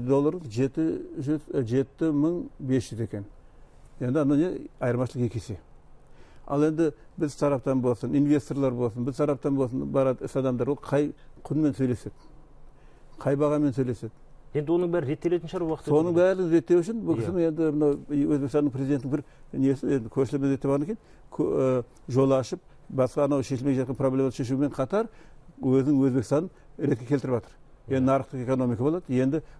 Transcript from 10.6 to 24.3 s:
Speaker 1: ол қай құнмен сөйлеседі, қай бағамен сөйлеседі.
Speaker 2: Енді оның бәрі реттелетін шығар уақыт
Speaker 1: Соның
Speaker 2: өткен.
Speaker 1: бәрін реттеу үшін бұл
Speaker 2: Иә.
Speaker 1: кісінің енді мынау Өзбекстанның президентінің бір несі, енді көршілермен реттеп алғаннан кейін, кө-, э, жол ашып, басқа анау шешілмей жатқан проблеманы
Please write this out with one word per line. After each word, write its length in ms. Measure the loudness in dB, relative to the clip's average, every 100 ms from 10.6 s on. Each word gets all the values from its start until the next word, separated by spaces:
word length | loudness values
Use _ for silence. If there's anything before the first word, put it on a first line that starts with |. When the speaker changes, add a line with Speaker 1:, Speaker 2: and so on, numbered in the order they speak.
| -2
Speaker 1:
ол 60 | -2
қай 360 | 0 0 0 -4 -18 -18
құнмен 300 | -4 0 0 2
сөйлеседі, 380 | -2 -2 -6 -16 -20 -20 -20 -20 -20 -20 -20 -20 -20 -6
қай 180 | -2 2
бағамен 380 | 2 2 0 0
сөйлеседі. 360 | -2 -4 -8 -14 -20 -20 -6
Speaker 2:
Енді 180 | -6 0
оның 200 | 0 2
бәрі 180 | 0 -2
реттелетін 400 | -2 0 -2 -2
шығар 160 | -6 -4
уақыт 220 | -4 2
Speaker 1:
Соның 240 | 2 4
Speaker 2:
өткен. 20 | 4
Speaker 1:
бәрін 340 | 4 4 4
реттеу 260 | 2 6 4
үшін 220 | 4 -4
бұл 120 | -2 0
Speaker 2:
Иә. 40 |
Speaker 1:
кісінің 280 | 0 0 0
енді 140 | 2 0
мынау 260 | 2 2 2 -2
Өзбекстанның 640 | 0 2 2 2 0 0
президентінің 380 | 0 -2 -2 0
бір 140 | -4 -6 -20 -10
несі, 340 | 0 2 2 0
енді 220 | 0 0
көршілермен 440 | -2 -2 0 0
реттеп 160 | 0 0
алғаннан 160 | 0 -2
кейін, 120 | -6 -10 -20 -16
кө-, 220 | -2 0
э, 300 | 2 2 0 -2 -14 -2
жол 240 | 2 4
ашып, 280 | 2 0 -8 -12 -20 -8
басқа 360 | 0 0 2
анау 180 | 0 0
шешілмей 340 | -2 -2 0 0
жатқан 200 | -2 0
проблеманы 360 | 0 2 0